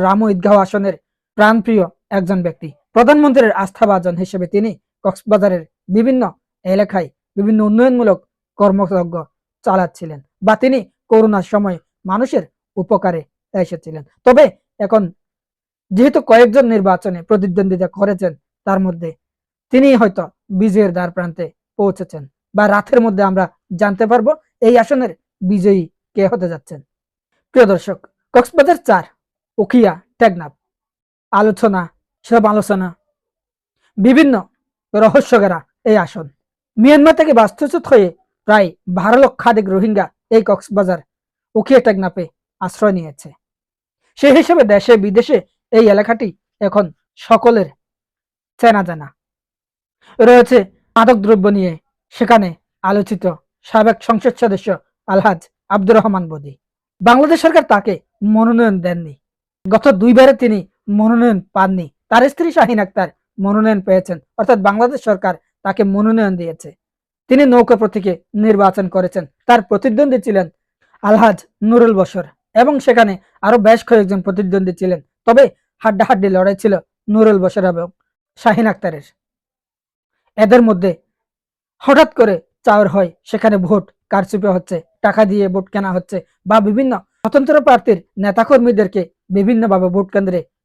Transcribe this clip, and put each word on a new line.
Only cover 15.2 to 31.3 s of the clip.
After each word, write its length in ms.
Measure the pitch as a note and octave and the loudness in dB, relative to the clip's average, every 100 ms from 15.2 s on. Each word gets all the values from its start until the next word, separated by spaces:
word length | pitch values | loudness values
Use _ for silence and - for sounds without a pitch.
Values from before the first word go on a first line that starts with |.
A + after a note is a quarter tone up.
| _ _ _ _ _ _ _ | _ _ _ _ _ _ _
যেহেতু 300 | F#3+ C4 D4 | 0 2 0
কয়েকজন 440 | - A3+ A#3+ B3+ A#3 | 2 4 4 2 0
নির্বাচনে 580 | A3+ F#3+ F3+ G3 F3 | 0 -2 -2 -6 -10
প্রতিদ্বন্দ্বিতা 640 | E3+ G#3 F#3+ F3+ F#3+ F#3 F3+ | -4 -2 -2 -2 -2 -4 -6
করেছেন, 480 | F#3+ G3+ F#3+ F#3 C#3+ _ _ | -4 -4 -4 -6 -8 _ _
তার 160 | G3 F#3+ | -6 -4
মধ্যে 340 | F#3+ E3+ E3 - _ _ _ _ _ | -4 -6 -12 -16 _ _ _ _ _
তিনি 240 | B3+ C#4 B3 | 2 4 4
হয়তো 340 | G#3+ F#3+ E3 _ - | 2 -2 -10 _ -10
বিজয়ের 420 | F#3 G#3+ G3 G3+ | -4 0 0 0
দ্বার 200 | F3 F3 | -2 -8
প্রান্তে 420 | F3+ F3 E3 E3 - _ - | -8 -10 -10 -14 -16 _ -4
পৌঁছেছেন, 500 | G3+ F#3 F3 D#3 C#3 _ _ G3+ | -4 -4 -12 -16 -20 _ _ -2
বা 120 | G#3 | 0
রাতের 340 | G3+ - B3 | -2 0 0
মধ্যে 220 | A3+ F#3+ | 0 0
আমরা 260 | G3 F#3+ F3 _ - F3 | -2 -2 -4 _ -14 -4
জানতে 300 | G#3 G3 A3 | -4 -2 0
পারবো 300 | A#3+ A3+ D#4 _ _ | 0 0 -4 _ _
এই 160 | A3+ A#3+ | 2 2
আসনের 380 | A3+ C4+ A#3 - _ _ | 2 -2 -4 -10 _ _
বিজয়ী 480 | F#3 G3+ G3 G3 D#3+ _ _ - | -4 -2 0 0 -2 _ _ -4
কে 120 | G3 | -2
হতে 220 | F#3+ F3 | -2 -6
যাচ্ছেন। 320 | D#3 - D3 _ _ _ _ _ _ _ | -10 -16 -20 _ _ _ _ _ _ _
প্রিয় 140 | C4 G#3 | 2 2
দর্শক, 420 | F3+ - F3+ _ _ _ | 0 -4 -14 _ _ _
কক্সবাজার 420 | B3 B3 E4 C#4 E4+ | 0 0 0 0 0
চার, 280 | - F#3 - _ _ _ _ - | 0 -2 -2 _ _ _ _ -8
উখিয়া, 440 | G3 B3 G3+ E3+ _ - | 0 2 2 -2 _ -2
টেকনাফ, 320 | A3+ F3 D3+ - _ _ _ _ _ _ _ | 0 0 -10 -20 _ _ _ _ _ _ _